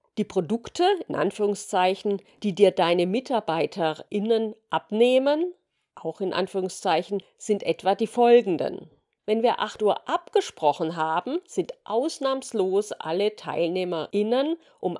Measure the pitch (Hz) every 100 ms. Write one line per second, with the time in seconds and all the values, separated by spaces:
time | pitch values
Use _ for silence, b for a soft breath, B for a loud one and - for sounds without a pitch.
0 | _ - 208 196 156 233 - - 359 359
1 | - 147 175 - 208 196 - 190 185 196
2 | 208 196 b b 208 175 190 185 170 180
3 | 180 226 254 233 - 160 151 - 160 151
4 | - 208 220 226 220 - _ 165 - 214
5 | 247 254 277 302 359 - _ _ _ -
6 | 160 - 190 - 196 196 185 - 190 160
7 | - 202 B _ - 208 - 165 - 202
8 | 220 240 240 240 196 165 - - - _
9 | _ _ - 226 233 - 214 - 208 -
10 | - 330 - - - - 151 - 160 175
11 | 160 165 247 339 - - 165 - - 220
12 | 311 - 269 269 - 220 190 196 208 -
13 | 156 175 208 208 147 135 170 185 180 165
14 | 139 202 214 247 285 330 b b 185 170